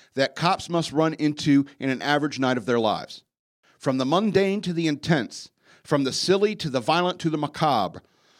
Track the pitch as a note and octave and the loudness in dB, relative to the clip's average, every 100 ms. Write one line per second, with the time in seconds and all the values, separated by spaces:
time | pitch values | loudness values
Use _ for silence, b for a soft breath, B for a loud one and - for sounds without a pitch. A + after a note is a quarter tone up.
0 | b C3 C3+ - E3+ F#3+ - E3+ - C#3 | b -2 -2 0 0 0 -2 -4 -2 0
1 | D#3+ D#3 D3+ D3 D3+ C#3 C#3 B C3+ B2+ | 0 2 -2 0 2 2 2 B -4 -2
2 | C#3 D3 D3 A#2+ C3 B2 G#2 A#2 A2 E2+ | 0 0 0 -2 0 0 0 0 2 -2
3 | - - _ _ _ _ b b C#3+ C3 | -6 -16 _ _ _ _ b b -2 0
4 | C3 F3 G#3+ F#3+ G3 G3+ F3+ E3 D#3+ D3 | 2 2 2 2 0 -2 -4 -2 -2 -2
5 | - D#3 G2+ - - _ b b - D3 | 0 0 0 -8 -18 _ b b -2 0
6 | C3 - - G3 G#3 G#3 D3+ B2+ A#2 E3+ | 0 -2 2 2 2 0 -4 -4 0 2
7 | F3+ F3 E3 D#3 C#3+ - D#3 A#2+ F2+ - | 2 -2 -2 -2 -4 0 2 2 0 -4
8 | _ b b b | _ b b b